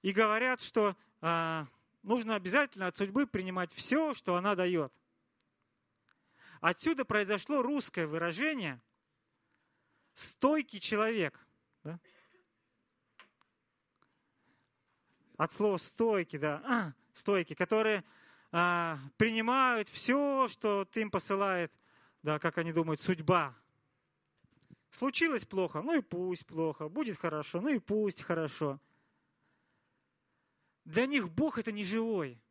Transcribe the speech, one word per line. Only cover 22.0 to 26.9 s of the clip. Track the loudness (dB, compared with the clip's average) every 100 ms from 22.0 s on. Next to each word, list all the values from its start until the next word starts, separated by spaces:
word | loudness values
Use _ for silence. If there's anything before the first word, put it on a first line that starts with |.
| _ _
да, | -2 0
как | 0 0
они | 0
думают, | 0 0 0
судьба. | 0 0 4 4 2 -6 _ _ _ _ _ _ _ _ _ _ _ -20 _
Случилось | -4 -2 2 2 2
плохо, | -2 -2 0 -2
ну | 0
и | 0
пусть | 0 -4 -4 -6 -8
плохо, | -4 -2 -2
будет | -6